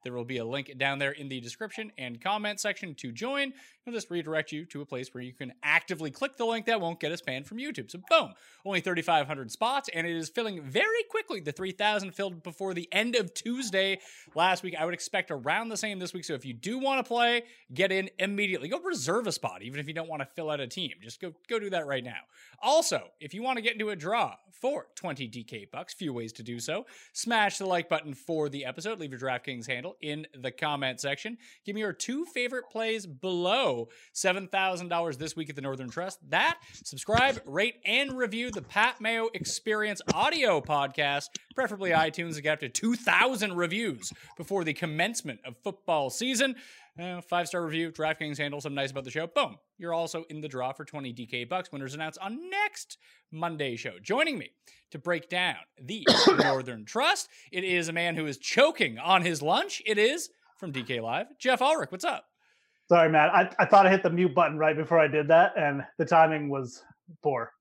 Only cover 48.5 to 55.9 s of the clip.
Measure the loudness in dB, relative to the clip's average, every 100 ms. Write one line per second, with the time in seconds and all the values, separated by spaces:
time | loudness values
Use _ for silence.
48.5 | -4 -6 -4 -4 -4 -6 -6 -2 0 -2
49.5 | -4 _ _ -4 -2 -2 -6 -10 -10 -8
50.5 | -4 -6 -6 -12 -10 -10 -10 -8 -6 -4
51.5 | -6 -6 -10 -8 -6 -8 -8 -10 -10 -6
52.5 | -4 -4 -6 -16 -18 _ _ _ -6 -4
53.5 | -2 -4 -4 -10 -10 -2 0 0 -2 -10
54.5 | _ _ -20 _ -10 -2 -2 -2 0 0
55.5 | -2 -12 _ -10